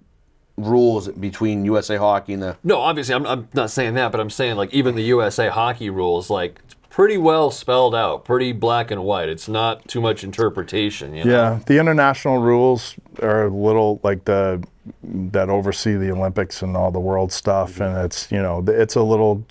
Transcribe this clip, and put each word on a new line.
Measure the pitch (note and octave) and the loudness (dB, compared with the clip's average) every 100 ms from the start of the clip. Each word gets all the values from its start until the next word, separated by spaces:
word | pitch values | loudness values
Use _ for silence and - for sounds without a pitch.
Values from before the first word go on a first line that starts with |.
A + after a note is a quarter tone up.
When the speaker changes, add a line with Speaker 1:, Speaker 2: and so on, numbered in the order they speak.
| _ _ _ _ _ - | _ _ _ _ _ -8
Speaker 1:
rules | G#2+ B2 A#2+ A2 G2 | 0 4 4 2 -4
between | F#2 G2 F#2+ A2 G#2 | -8 -8 -4 -2 0
U | G2+ A2 | 0 0
S | - | 0
A | G#2 | 0
Hockey | G#2 G2+ - | 2 2 -2
and | G2 | -8
the | F#2 E2+ | -6 -6
Speaker 2:
No, | E3+ E3 | 0 2
obviously, | D3+ D3+ B2+ | 2 -2 -2
I'm, | B2+ C#3+ | -2 -2
I'm | B2+ A2+ | -6 -4
not | C#3+ A2 | -2 -2
saying | - A#2+ | -2 -2
that, | B2 A#2 | 0 -2
but | A2 | -2
I'm | G#2+ | -4
saying, | - B2 G#2+ | -2 -4 -2
like, | G2 | -2
even | C#3 B2+ | 0 0
the | A#2 | 0
U | A2+ B2 | 2 2
S | G#2 - | 2 0
A | A2 | -2
Hockey | A2 A#2+ A#2+ G#2+ | 0 -2 -2 -6
rules, | F#2+ F2+ F2 F2+ | -2 0 0 -2
like, | G2+ F2 - | -2 -4 -8
it's | - - _ | -20 -20 _
pretty | - G#3 G3+ | 2 4 4
well | D#3+ D#3+ C#3+ | 2 4 2
spelled | A#2 - B2+ B2+ | -2 0 2 4
out, | A#2 G2+ C#2+ | 2 -2 -2
pretty | - B2 B2+ | -2 0 0
black | A2 A#2 A#2+ A#2 | -2 0 0 -2
and | G2+ | -4
white. | F#2+ F#2+ D#2+ | -2 -2 -2
It's | D#2+ - | -6 -6
not | A2 A2+ A2 - | -2 -2 -4 -8
too | A#2+ | -4
much | A2+ G#2+ | -2 -2
interpretation, | G2 G#2 A2 F#2+ F2 G#2 G#2 - C#2 | -4 -2 -2 -2 -4 -2 -4 -4 -10
you | D#2 | -2
know? | A2+ | 2
Speaker 3:
Yeah, | B2 A2+ A2+ - | 4 2 0 2
the | C#3+ | 4
international | D#3+ D#3 C#3 C3+ C#3+ B2+ | 4 4 2 2 0 0
rules | A#2+ A#2+ B2+ A#2+ - - - - | 4 4 4 2 -2 -16 -18 -6
are | A2 G#2+ | 0 2
a | G#2+ | 0
little, | G2 G#2+ A2 G#2+ G#2 | 0 2 4 2 2
like, | G2+ F#2+ | 0 -2
the, | - G2 F#2+ F#2 F2+ _ G#2+ - | 0 0 2 -2 -6 _ -20 -18
that | F2+ F2+ F#2 G2+ F#2+ | -10 -8 -2 -2 0
oversee | G2+ G2 - A2+ | 0 0 -2 0
the | G2+ F#2+ | 0 0
Olympics | F#2+ F#2+ F#2 F#2 - | -2 -2 -2 -4 -4
and | F#2 F#2 | -4 0
all | F#2 | 0
the | F2+ | 0
world | F#2 F#2+ F#2 | -2 0 -2
stuff, | - - G2 F2+ | -4 0 0 0
Speaker 1:
Mm-hmm. | F2+ | -4
Speaker 3:
and | G2 F#2 | -4 -2
it's, | F2+ - - | -4 -6 -6
you | G2+ | -2
know, | F#2 F2 | -2 -2
th-, | F#2+ A2 | 0 2
it's | A2 B2 | 2 2
a | |
little, | A2 A2 G#2+ G#2 A2 | 2 4 2 0 -6